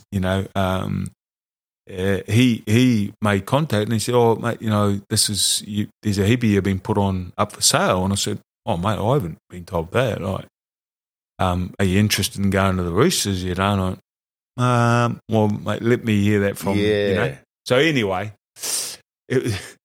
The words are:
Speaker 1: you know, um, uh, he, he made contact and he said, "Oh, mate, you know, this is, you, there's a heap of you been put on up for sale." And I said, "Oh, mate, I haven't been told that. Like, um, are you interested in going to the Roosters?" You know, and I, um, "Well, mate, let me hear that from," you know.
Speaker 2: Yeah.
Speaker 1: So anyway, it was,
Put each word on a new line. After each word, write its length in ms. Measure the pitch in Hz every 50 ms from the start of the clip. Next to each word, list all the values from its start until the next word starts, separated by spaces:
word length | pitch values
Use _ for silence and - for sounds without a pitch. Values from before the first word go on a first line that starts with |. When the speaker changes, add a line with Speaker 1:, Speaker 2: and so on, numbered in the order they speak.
| - _
Speaker 1:
you 80 | 101 98
know, 260 | 92 92 95 95 95 - -
um, 560 | 98 95 92 92 95 101 101 98 - 95 95 - _ _ _ _ _ _ _ _ _ _ _ _ _ _ -
uh, 280 | 98 92 92 98 98 87 - -
he, 340 | 104 120 127 123 113 - -
he 460 | - 110 123 127 127 120 107 101 104 - _
made 240 | 107 104 101 98 98
contact 380 | - 131 143 160 - 107 104
and 100 | 107 110
he 60 | 113 107
said, 160 | - 123 120
"Oh, 220 | 123 117 113 110
mate, 260 | - 113 117 110 -
you 80 | - 110
know, 300 | 107 104 104 101 101 98 - -
this 180 | 110 107 - -
is, 340 | 104 95 - - - - -
you, 220 | 101 104 104 110 - _ _
there's 160 | - 104 95 101
a 80 | 95
heap 180 | 104 127 127 120
of 40 | 107
you 140 | 101 98
been 160 | 90 98 95 92
put 180 | - - 104
on 360 | 104 101 98 95 92 90 90 -
up 140 | - 104 -
for 120 | - -
sale." 420 | - - - 151 196 175 104 92 92
And 80 | 98
I 40 | 98
said, 220 | 98 - 107 104 - - _ _ _ -
"Oh, 120 | 117 98
mate, 220 | 85 87 107 101 90
I 140 | 98 113
haven't 260 | 135 147 92 80 78 - _ _
been 140 | - 90 87
told 260 | - 90 85 80 82
that. 320 | - 117 135 113 95 -
Like, 240 | 90 98 95 - - - _ _ _ _ _ _ _ _ _ _ _ _ _ _ _ _ _ -
um, 340 | 92 92 90 90 90 - - -
are 40 | 101
you 140 | 92 90 101
interested 420 | 107 104 - - 95 - - 98
in 100 | 98 98
going 260 | 95 95 98 98 92
to 80 | 92 87
the 80 | 85
Roosters?" 500 | 82 101 143 185 - - - 101 95 90
You 140 | 92 92 87
know, 160 | 95 95 101
and 280 | 104 95 92 92 - - _ _ _ _ _ _ _ _ _ _ _
I, 480 | 123 123 127 123 120 117 117 120 120 120
um, 160 | 117 - - - -
"Well, 200 | 110 110 107 104
mate, 340 | 104 - - 101 107 -
let 220 | 110 117 123 - -
me 180 | 113 107 101
hear 180 | 101 104 107 101
that 160 | 101 98 98
from," 220 | - - 98 98 101
you 360 | 104 107 104 104 101 101 95
know. 100 | 101 117
Speaker 2:
Yeah. 140 | 139 139 - _ _ _ _ _
Speaker 1:
So 100 | - 123
anyway, 560 | 135 156 165 147 127 104 95 92 92 104 107 101 _ _ _ _ - - - - - - - - - _ _ _ _ _ -
it 140 | 127 131
was, 340 | - 131 101 92 - - - _